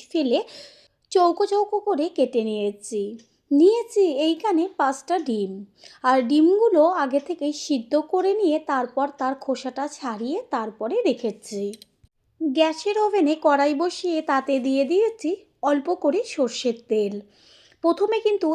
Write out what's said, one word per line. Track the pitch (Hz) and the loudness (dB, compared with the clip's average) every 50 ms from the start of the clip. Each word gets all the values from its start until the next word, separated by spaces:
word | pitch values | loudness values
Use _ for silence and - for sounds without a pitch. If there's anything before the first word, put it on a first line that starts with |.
| - _ | -20 _
ফেলে | - 330 294 254 233 330 453 - - - - - - _ _ _ _ _ _ _ | -4 -2 0 2 0 0 -2 -4 -14 -20 -20 -20 -20 _ _ _ _ _ _ _
চৌকো | - 381 349 339 339 - 403 | 2 4 4 4 4 0 -2
চৌকো | 392 403 403 415 415 415 415 | 0 0 0 0 0 -4 -4
করে | 415 415 381 269 302 359 | -2 -2 -2 -2 -2 -4
কেটে | - - 262 254 247 233 220 | 0 0 -2 0 0 -2 -2
নিয়েছি। | 220 214 208 202 208 202 202 - - 226 208 202 208 226 226 - _ _ _ _ _ | -2 -4 -2 -4 -4 -6 -8 -14 -8 -6 -6 -6 -6 -8 -14 -20 _ _ _ _ _
নিয়েছি | 285 285 330 392 453 480 453 - - 415 392 349 277 262 | 4 6 6 6 6 2 -2 -2 0 2 2 2 2 0
এইখানে | 311 320 330 320 - 427 370 311 339 381 370 | 0 0 0 0 0 0 0 0 0 -2 -2
পাঁচটা | - 294 269 269 - - - 339 381 | -2 -2 -2 -2 -4 -4 -4 -2 -2
ডিম, | 311 269 226 214 202 190 190 196 202 - _ _ - - - - - | -2 -2 -4 -4 -4 -6 -8 -12 -14 -18 _ _ -20 -20 -18 -2 0
আর | 254 262 262 | 2 2 2
ডিমগুলো | 247 233 285 302 311 339 381 415 453 466 403 302 302 339 370 | 2 2 4 4 6 6 6 4 4 4 6 6 4 4 4
আগে | 349 285 254 254 285 | 0 -2 0 -2 -2
থেকেই | 285 - 349 - 285 302 294 - | -2 -4 -6 -4 -4 -6 -6 -6
সিদ্ধ | - - 294 247 226 - 294 302 302 - | -4 -4 -4 -4 -2 0 -2 -2 0 0
করে | - 370 359 392 403 | -2 0 2 0 0
নিয়ে | 427 415 320 302 311 311 | 2 2 2 2 0 -2
তারপর | - 285 262 247 247 - 269 277 277 - - | -2 -2 -2 -2 -2 -2 -2 -2 -2 -4 -4
তার | 277 262 269 269 | -4 -4 -4 -4
খোসাটা | - - 262 240 - 254 247 - 185 196 | -4 -4 -4 -4 -4 -8 -6 -6 -8 -8
ছাড়িয়ে | - - - 247 220 202 233 254 311 427 508 - | -8 -8 -8 -8 -6 -6 -6 -4 -4 -6 -6 -6
তারপরে | 302 240 220 220 214 - 214 233 359 480 | -6 -6 -6 -6 -8 -8 -6 -2 -2 0
রেখেছি। | 466 339 247 - - 220 202 - - - 214 202 202 202 220 - - _ _ _ _ _ _ _ _ _ _ _ | 0 0 0 0 -4 -6 -6 -8 -14 -12 -8 -8 -6 -8 -8 -12 -18 _ _ _ _ _ _ _ _ _ _ _
গ্যাসের | 320 302 254 320 311 320 311 311 - 403 415 427 | -4 -2 2 2 2 2 0 -2 -4 -2 0 0
ওভেনে | 427 415 403 403 320 285 311 311 | 0 2 2 2 2 2 0 2
কড়াই | - 311 285 277 277 294 302 | 2 2 4 4 2 2 2
বসিয়ে | 277 339 359 - - - 349 330 311 | 0 -2 -2 -4 -4 -4 -2 -2 -2
তাতে | 311 - 277 269 269 - 277 269 | -2 0 -2 -2 0 0 -2 0
দিয়ে | 240 269 269 269 277 | 0 0 0 0 0
দিয়েছি | 247 339 381 453 440 453 - - 302 381 - - _ _ _ | 2 2 2 2 0 -2 -4 -6 -6 -6 -6 -10 _ _ _
অল্প | - 285 294 285 277 330 359 | -2 0 0 0 0 -2 -4
করে | 359 - 294 277 403 494 - | 0 0 0 0 0 -4 -4
সর্ষের | - - 269 233 233 - - 247 226 233 - _ | -2 -2 -2 -2 -2 -4 -4 -4 -4 -4 -4 _
তেল। | 220 214 208 202 208 202 202 _ _ _ _ _ _ _ _ _ _ _ - | 0 0 0 -2 -4 -8 -12 _ _ _ _ _ _ _ _ _ _ _ 0
প্রথমে | 330 330 330 392 415 453 440 | 0 2 2 0 0 0 0
কিন্তু | 453 427 415 392 349 311 | 0 0 0 0 0 -2